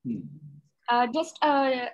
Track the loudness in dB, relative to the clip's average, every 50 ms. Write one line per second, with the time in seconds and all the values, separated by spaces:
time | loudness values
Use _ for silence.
0 | -8 -6 -6 -6 -8 -12 -16 -18 -20 -20 -20 -20 -20 _ _ _ _ 0 2 2
1 | 2 2 0 -2 -4 -4 -2 0 2 4 4 4 4 2 2 0 -2 -4